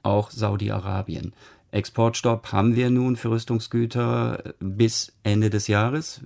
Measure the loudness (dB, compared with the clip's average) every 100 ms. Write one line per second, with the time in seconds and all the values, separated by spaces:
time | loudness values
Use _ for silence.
0 | 0 0 -2 -4 -2 -2 -2 -4 -4 -4
1 | -6 -8 -8 -12 -20 -20 _ -4 -2 0
2 | 0 2 0 0 0 2 4 4 2 2
3 | 2 0 -2 -2 0 -4 -2 -2 0 0
4 | 0 0 -2 -4 -10 -8 -6 2 2 2
5 | -6 _ 2 4 4 2 2 2 2 -2
6 | -6 -12